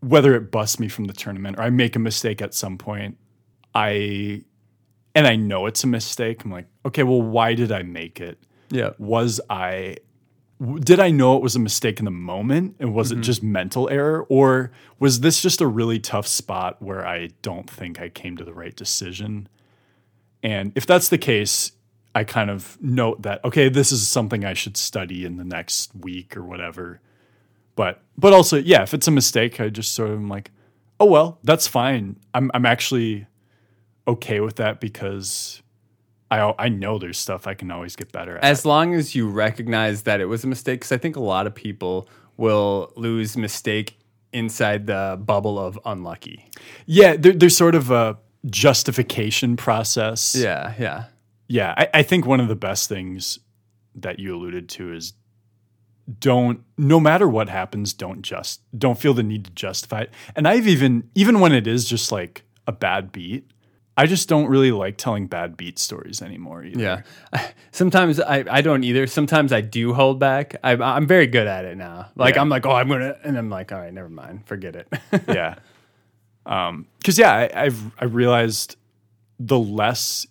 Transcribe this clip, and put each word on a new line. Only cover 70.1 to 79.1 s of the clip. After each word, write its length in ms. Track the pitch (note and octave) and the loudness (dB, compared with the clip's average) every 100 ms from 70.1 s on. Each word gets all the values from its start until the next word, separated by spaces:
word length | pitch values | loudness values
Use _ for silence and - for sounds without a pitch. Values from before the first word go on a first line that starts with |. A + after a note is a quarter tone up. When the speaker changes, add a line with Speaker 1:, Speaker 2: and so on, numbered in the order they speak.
| C3+ | 4
Speaker 2:
back. 360 | C3+ C3+ C#3+ - | 2 2 -2 -6
I, 100 | B2+ | 0
I'm 340 | B2 B2 C3 D3 | 0 0 0 4
very 180 | F#3 C#3 | 4 4
good 220 | A#2+ G#2+ | 2 0
at 180 | F#2+ F#2 | -4 -8
it 120 | F2+ | -12
now. 320 | F2+ E2+ F#2+ - | -14 -16 -16 0
Like, 200 | B2+ C3+ | 2 4
Speaker 1:
Yeah. 60 | |
Speaker 2:
I'm 80 | C#3+ | 2
like, 180 | C3+ C3+ | 0 2
"Oh, 40 | |
I'm 140 | B2+ B2+ | 2 2
gonna," 280 | C3+ C3 C#3+ | 0 -2 -8
and 120 | D3+ C3+ | -6 -4
I'm 100 | A2+ | -4
like, 220 | F#2+ F#2+ | -8 -10
"All 80 | G2 | -12
right, 120 | F2 | -12
never 160 | F#2 F2+ | -16 -16
mind. 360 | D#2+ C2 G2 G#2+ | -18 -16 -18 -12
Forget 300 | G2+ F2+ F2 | -12 -10 -14
it." 120 | - - - | -12 -12 -2
<laughs> 160 | G3 - | -2 0
Speaker 1:
Yeah. 280 | - E2 E2+ _ _ _ _ _ _ _ _ - | -2 -2 -8 _ _ _ _ _ _ _ _ -6
Um, 400 | G2 F2 E2+ - _ | -4 -4 -6 -16 _
'cause, 140 | - E3 | 0 6
yeah, 160 | A3 | 6
I, 300 | A2 A#2+ - C#3+ | 6 2 0 -2
I've, 260 | A#2 G#2+ - | -2 -10 -6
I 60 | B2 | -4
realized 720 | A#2 B2 A#2+ A#2 G#2 - - _ _ _ | 2 2 4 2 -2 -8 -12 _ _ _